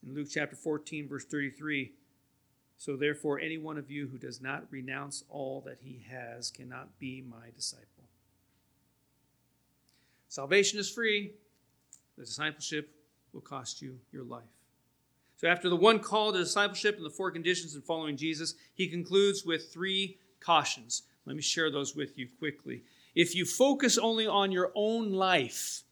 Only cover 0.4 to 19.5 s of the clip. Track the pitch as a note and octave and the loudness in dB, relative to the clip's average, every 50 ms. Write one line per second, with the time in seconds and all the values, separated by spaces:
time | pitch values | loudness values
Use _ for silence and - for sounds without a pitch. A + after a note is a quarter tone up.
0.4 | D3+ C#3+ - - - D#3+ D3+ D3 D3+ - - D3+ D3 C#3 C#3 C#3 C#3+ _ - D3 | -4 -4 -6 -8 -4 -4 -4 -4 -4 -8 -10 -10 -10 -8 -10 -12 -10 _ -4 -4
1.4 | C#3+ C3+ B2 - D3 D#3 D3 C#3 C3 A#2+ - _ _ _ _ _ _ _ _ _ | -4 -4 -6 -8 -6 -4 -2 -2 -4 -4 -10 _ _ _ _ _ _ _ _ _
2.4 | _ _ _ _ _ _ _ _ - - C#3+ C3 C#3+ D3 D3 D3 - D3+ C#3+ C#3+ | _ _ _ _ _ _ _ _ -8 -8 -4 0 0 0 0 0 0 -2 0 0
3.4 | D#3+ D#3+ D#3+ D#3+ D#3 D#3 D#3 D3+ C#3 B2+ C#3 C#3+ C#3+ C3 B2+ B2 A2+ C3 A#2+ B2 | -2 -6 -6 -6 -8 -8 -8 -8 -10 -8 -8 -8 -8 -8 -8 -12 -12 -12 -14 -10
4.4 | C3 C3 C#3 D3+ - - - C3+ B2+ B2+ C3+ C#3 C#3+ C#3+ C#3 - - _ - D3 | -6 -6 -6 -6 -8 -10 -12 -12 -10 -8 -8 -8 -8 -8 -10 -12 -14 _ -10 -8
5.4 | C#3 C3+ C3+ C#3 C3 - C3 C3 B2+ C3+ C3+ B2+ A2 - C3 B2+ B2 A#2 A#2 A#2+ | -6 -6 -6 -8 -10 -14 -16 -16 -16 -18 -18 -18 -16 -14 -14 -12 -12 -12 -14 -10
6.4 | A#2+ - - - C3 B2 B2 B2+ C3+ - _ _ C3+ C3 B2+ C3 C3 B2+ A#2 A2+ | -10 -10 -10 -10 -16 -14 -14 -14 -14 -16 _ _ -12 -10 -10 -10 -14 -16 -18 -18
7.4 | A#2 A#2 A#2+ - - - - B2 A2 _ _ _ C3 B2 _ _ _ _ _ _ | -20 -20 -14 -10 -8 -8 -8 -10 -18 _ _ _ -20 _ _ _ _ _ _ _
8.4 | _ _ _ _ _ _ _ _ _ _ _ _ _ _ _ _ _ _ _ _ | _ _ _ _ _ _ _ _ _ _ _ _ _ _ _ _ _ _ _ _
9.4 | _ _ _ _ _ _ _ _ _ _ _ _ _ _ _ _ _ _ - - | _ _ _ _ _ _ _ _ _ _ _ _ _ _ _ _ _ _ -10 -10
10.4 | C#3 C#3 E3+ G3+ G3+ G3 - G#3 G3+ G3 - A#3 A#3 A3 G#3 G#3 G3+ F#3 - - | -2 4 4 6 6 4 2 -2 -4 -6 -4 -2 0 2 2 0 -2 -4 -12 -16
11.4 | _ _ _ _ _ _ _ _ _ _ - - _ _ _ - - A#2 - - | _ _ _ _ _ _ _ _ _ _ -20 -20 _ _ _ -18 -14 -12 -6 -4
12.4 | D3+ D#3 D3+ D3+ - - D#3+ D3+ D3+ D3+ _ _ _ _ _ _ _ _ _ - | -4 -4 -4 -4 -10 -6 -6 -6 -6 -8 _ _ _ _ _ _ _ _ _ -18
13.4 | - - C#3+ C3+ B2+ - - - D3+ C3+ C3 B2+ _ _ - C#3+ C3 A#2+ B2 A#2+ | -16 -12 -12 -12 -10 -10 -12 -12 -12 -14 -16 -16 _ _ -16 -14 -12 -12 -14 -14
14.4 | A#2 A2+ _ _ _ _ _ _ _ _ _ _ _ _ _ _ _ _ _ _ | -16 -20 _ _ _ _ _ _ _ _ _ _ _ _ _ _ _ _ _ _
15.4 | - E3 F3 F3 - F3+ F3 E3+ F3+ A3 A3+ G#3+ G3 - G3+ G#3+ G#3+ G#3+ G3+ F#3 | 2 2 2 4 4 2 4 8 8 8 8 8 4 2 2 2 2 4 2 0
16.4 | F3 E3+ - G#3 G3+ G3+ G3+ - - G#3 G#3 G3+ E3 D3+ - - F#3+ F#3 F3 E3 | 0 2 2 2 2 2 0 0 2 0 0 0 -4 -12 -6 -4 -4 -4 -2 -2
17.4 | E3 E3 F#3 E3+ F3 E3 D3 D3 B2+ - E3 D#3+ D#3+ D#3 D3 C3+ D3 D#3+ D#3+ D3 | 0 0 0 0 -2 -8 -12 -14 -4 -2 -2 -2 0 -4 -4 -2 -2 -4 -2 -2
18.4 | E3 D#3 - - - _ _ - F#3+ D#3+ D#3 F3 E3+ F3 F3 G3 G3+ G3+ G3 G3 | -4 -6 -8 -8 -18 _ _ -4 -4 -2 -2 -4 -6 2 6 6 6 6 6 2
19.4 | - E3+ | 0 -2